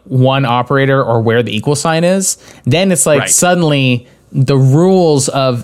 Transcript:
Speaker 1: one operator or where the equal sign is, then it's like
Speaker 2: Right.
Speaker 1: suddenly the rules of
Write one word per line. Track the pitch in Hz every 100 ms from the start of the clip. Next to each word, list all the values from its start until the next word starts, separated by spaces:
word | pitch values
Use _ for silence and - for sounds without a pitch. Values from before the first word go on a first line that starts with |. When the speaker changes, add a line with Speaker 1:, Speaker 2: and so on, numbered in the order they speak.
| -
Speaker 1:
one | 127 127 135 127
operator | 123 123 139 135 135
or | 113 117
where | 113 113
the | 110 107
equal | 143 143
sign | 165 160 170
is, | 190 190 - - - -
then | 156 196
it's | 175 160
like | 147
Speaker 2:
Right. | 98
Speaker 1:
suddenly | - 175 180 160 143 131 120 - _ _ 143
the | 131 139
rules | 131 143 185 190 170 147 -
of | 139 131 120